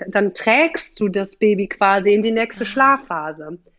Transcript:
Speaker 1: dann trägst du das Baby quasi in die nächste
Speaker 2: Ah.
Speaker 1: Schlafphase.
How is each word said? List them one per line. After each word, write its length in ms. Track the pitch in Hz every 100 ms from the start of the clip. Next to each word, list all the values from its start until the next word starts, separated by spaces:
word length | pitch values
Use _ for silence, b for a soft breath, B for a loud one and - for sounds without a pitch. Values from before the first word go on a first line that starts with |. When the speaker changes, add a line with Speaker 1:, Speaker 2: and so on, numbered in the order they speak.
| -
Speaker 1:
dann 260 | 202 202
trägst 680 | - - 240 320 - - -
du 80 | 208
das 300 | 196 196 -
Baby 300 | 214 196 202
quasi 420 | - 196 196 196
in 80 | 208
die 100 | 220
nächste 320 | 226 226 214
Speaker 2:
Ah. 40 | 220
Speaker 1:
Schlafphase. 880 | 262 269 277 269 170 156 156 151 175 _